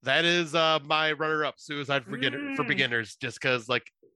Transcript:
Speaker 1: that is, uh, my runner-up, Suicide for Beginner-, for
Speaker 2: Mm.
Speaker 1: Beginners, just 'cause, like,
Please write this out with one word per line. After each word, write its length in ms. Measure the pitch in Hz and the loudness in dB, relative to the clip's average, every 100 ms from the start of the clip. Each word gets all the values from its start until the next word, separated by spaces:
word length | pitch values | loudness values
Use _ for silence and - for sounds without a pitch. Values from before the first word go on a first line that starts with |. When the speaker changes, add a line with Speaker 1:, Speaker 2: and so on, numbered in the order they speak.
Speaker 1:
that 240 | 123 143 165 | 0 2 4
is, 300 | 175 165 165 | 2 2 2
uh, 240 | 160 156 | 4 2
my 280 | 143 156 156 | 2 0 2
runner-up, 440 | 147 156 156 147 - | 0 0 0 -2 -4
Suicide 460 | - 147 139 139 156 | -8 -6 -2 -2 -2
for 60 | |
Beginner-, 440 | 240 262 277 277 - | -2 -2 -2 -6 -4
for 80 | |
Speaker 2:
Mm. 40 | 147 | 0
Speaker 1:
Beginners, 460 | 143 135 117 110 - | 0 2 0 -4 -8
just 220 | 127 - | -10 -4
'cause, 300 | 135 127 110 | -2 0 0
like, 160 | 123 - _ _ | -2 -4 _ _